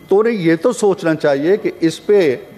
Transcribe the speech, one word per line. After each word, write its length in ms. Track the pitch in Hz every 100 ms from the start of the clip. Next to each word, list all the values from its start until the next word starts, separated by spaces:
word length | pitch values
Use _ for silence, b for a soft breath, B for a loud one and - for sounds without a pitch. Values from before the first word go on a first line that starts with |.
| -
तो 60 | 190
उन्हें 160 | 220
ये 220 | 226 165 165
तो 160 | 247
सोचना 420 | 226 208 180 165
चाहिए 420 | 156 147 139 156 208
कि 120 | 202 -
इस 160 | 165 156
पे 360 | - 208 160 120 -